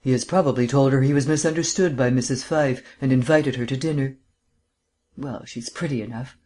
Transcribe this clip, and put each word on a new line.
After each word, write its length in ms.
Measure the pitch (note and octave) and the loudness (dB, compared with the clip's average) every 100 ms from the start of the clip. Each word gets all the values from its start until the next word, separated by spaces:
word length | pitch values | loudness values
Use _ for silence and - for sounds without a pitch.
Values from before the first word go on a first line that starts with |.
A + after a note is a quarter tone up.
He 120 | C3+ | 0
has 120 | B2+ | -2
probably 420 | - F3+ D#3 A#2+ B2 | 0 0 2 2 2
told 260 | C#3 C3+ | 4 4
her 100 | C3+ | 4
he 100 | C3+ | 4
was 140 | C#3+ C3+ | 2 2
misunderstood 680 | D3+ E3 D#3+ D#3+ - F#3 C3 | 0 0 -2 -4 0 0 2
by 140 | B2+ | 2
Missus 340 | B2+ A#2 B2+ | 2 0 -4
Fyfe 380 | - D#3+ C#3+ B2+ - - | -2 0 0 -2 -8 -6
and 120 | C3+ | 2
invited 440 | C3 B2 D#3 C#3+ B2 | 2 4 2 2 -2
her 100 | A#2+ | -4
to 100 | C3 | -4
dinner. 400 | D#3+ D3 C3+ C3+ _ _ _ _ _ _ _ _ _ - | -2 -2 -2 -6 _ _ _ _ _ _ _ _ _ -14
Well, 280 | C#3 A2+ | -10 -10
she's 240 | - - A#2 | -12 -14 -14
pretty 340 | - E3+ C3 | -8 -6 -4
enough 340 | G#2+ A2+ B2+ - | -6 -10 -12 -14